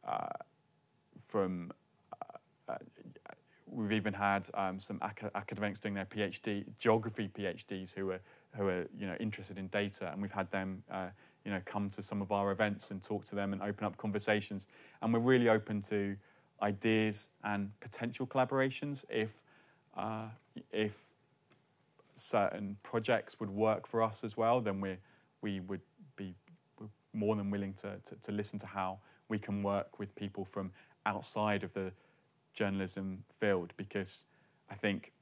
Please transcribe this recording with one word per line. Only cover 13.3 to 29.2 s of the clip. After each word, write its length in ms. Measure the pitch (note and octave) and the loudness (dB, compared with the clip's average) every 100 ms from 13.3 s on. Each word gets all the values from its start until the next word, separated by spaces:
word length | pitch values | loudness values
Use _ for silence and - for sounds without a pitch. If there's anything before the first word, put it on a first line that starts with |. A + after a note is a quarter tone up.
them 180 | G2+ G2 | -2 -2
and 100 | G2 | 0
open 220 | G2+ G2+ | -2 -2
up 120 | G#2 - | -2 -2
conversations. 720 | G#2+ G#2 G#2+ G#2+ G2+ G2+ - - - - | -2 0 2 2 2 -8 -10 -20 -20 -4
And 100 | A2+ | 2
we're 80 | A#2 | 4
really 280 | A#2+ B2+ A#2 | 8 8 8
open 320 | A2 G#2 G#2 | 6 4 -4
to 340 | G2+ G#2 G2+ G2 - _ _ _ | 0 2 2 -2 -10 _ _ _
ideas 680 | G#2 G2 A#2 A2 A2 G2+ - _ | 0 2 4 6 4 0 -6 _
and 360 | G#2 G2+ G2+ G#2 | -2 -2 -2 -6
potential 460 | - - A#2 A#2 B2+ | -12 -6 -6 -2 0
collaborations 800 | C3+ B2+ C3+ C3+ C3 C#3+ C#3+ - | 2 4 4 2 2 -4 -4 -2
if, 320 | - A2 - - - _ _ _ F#2 | 0 0 -4 -20 -20 _ _ _ -6
uh, 320 | G#2+ A2 A2 A2+ _ - - | -4 -4 -6 -12 _ -16 -4
if 340 | - G#2+ G#2 - _ _ _ _ _ _ _ _ _ - | 0 0 0 -12 _ _ _ _ _ _ _ _ _ -18
certain 600 | - - A2 G2 F#2 G2+ G2+ | -8 0 4 4 0 -6 -8
projects 560 | - A#2 A2 A#2 - - | -4 -2 2 2 0 -8
would 100 | G#2+ | -4
work 360 | G2 A2 G#2 - | 2 4 4 0
for 160 | A#2 | 2
us 220 | A2+ A2 | 2 0
as 120 | A2+ G#2+ | -8 0
well, 240 | A2+ B2 | 4 4
then 200 | G#2+ G2 | 2 0
we're, 180 | G2 F#2+ - _ _ _ | -2 -4 -10 _ _ _
we 180 | G#2+ F#2+ | -4 -4
would 220 | F2+ F#2+ - _ D3 - | -4 -6 -8 _ -20 -10
be, 180 | G2 F2+ - - _ - | -10 -10 -18 -20 _ -14
we're 80 | G#2+ - _ | -14 -14 _
more 240 | A2+ G#2 G#2+ | 0 4 4
than 140 | G2 | 2
willing 240 | G2+ G2 | 0 -2
to, 220 | G2 G2+ G2 | -4 -8 -10
to, 120 | - - | -12 -14
to 100 | - | -4
listen 260 | G#2 G2+ G#2 | -2 -2 -4
to 60 | G2 | -6
how 320 | G2 F#2 F#2+ - - | -2 -2 -4 -12 -20